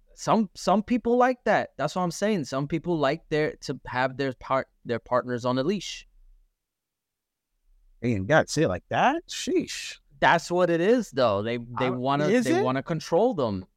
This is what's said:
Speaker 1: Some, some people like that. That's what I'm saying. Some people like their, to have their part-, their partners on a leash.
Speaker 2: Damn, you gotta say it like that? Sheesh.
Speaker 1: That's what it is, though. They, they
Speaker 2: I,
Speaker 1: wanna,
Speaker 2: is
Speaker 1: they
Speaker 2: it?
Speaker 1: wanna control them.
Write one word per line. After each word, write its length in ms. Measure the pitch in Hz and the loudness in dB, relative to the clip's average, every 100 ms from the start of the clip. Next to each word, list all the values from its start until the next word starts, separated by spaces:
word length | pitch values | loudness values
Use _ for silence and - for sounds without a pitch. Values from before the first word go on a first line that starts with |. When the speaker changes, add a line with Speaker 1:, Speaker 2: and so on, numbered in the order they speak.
| _ | _
Speaker 1:
Some, 340 | - - 196 208 | -8 0 0 0
some 280 | - - 196 | -4 0 0
people 320 | - 240 233 247 | 2 -2 0 2
like 240 | 254 254 | 2 2
that. 260 | 226 160 - - | 2 0 0 -4
That's 180 | 147 190 | -4 -2
what 60 | |
I'm 80 | 175 | -4
saying. 340 | - 202 202 | -2 -2 0
Some 240 | 135 135 143 | -2 -4 -4
people 280 | 165 175 165 | -4 -2 0
like 260 | 139 160 - | 0 -2 -4
their, 280 | 151 151 - | -2 -2 -4
to 160 | - 127 - | -10 -10 -6
have 300 | 127 135 127 | -2 -2 -2
their 160 | 135 | -4
part-, 340 | 127 - 135 - _ | -6 -4 -2 -4 _
their 140 | - 113 | -6 -6
partners 440 | - 123 120 123 | -2 -2 -2 -4
on 140 | 127 127 | -2 0
a 40 | |
leash. 420 | 143 202 - - - _ - - _ _ _ _ _ _ _ _ _ _ _ _ _ _ _ - | 0 -4 -6 -14 -18 _ -20 -20 _ _ _ _ _ _ _ _ _ _ _ _ _ _ _ -6
Speaker 2:
Damn, 80 | 120 | -2
you 140 | 104 | -2
gotta 240 | 101 151 - | 2 2 2
say 140 | 147 | 0
it 60 | 147 | 0
like 160 | 87 - | -2 -2
that? 380 | 120 220 330 - | 2 2 0 -6
Sheesh. 720 | - - 359 - - - - _ - | -10 -2 -2 -2 -8 -12 -16 _ 0
Speaker 1:
That's 300 | 143 165 - | 2 2 2
what 200 | 180 175 | 0 2
it 100 | 165 | 4
is, 300 | 185 254 - | 4 2 0
though. 320 | 135 120 101 | 2 2 2
They, 160 | 113 120 | -2 -4
they 280 | 120 120 127 | -6 -4 -2
Speaker 2:
I, 40 | |
Speaker 1:
wanna, 380 | 123 131 143 151 | -2 0 0 2
Speaker 2:
is 160 | 247 | 2
Speaker 1:
they 140 | 226 349 | 2 2
Speaker 2:
it? 40 | |
Speaker 1:
wanna 180 | 131 135 | 0 -2
control 520 | - 160 - 165 240 | -2 -6 0 2 2
them. 320 | 185 117 95 - | 2 -2 -2 -8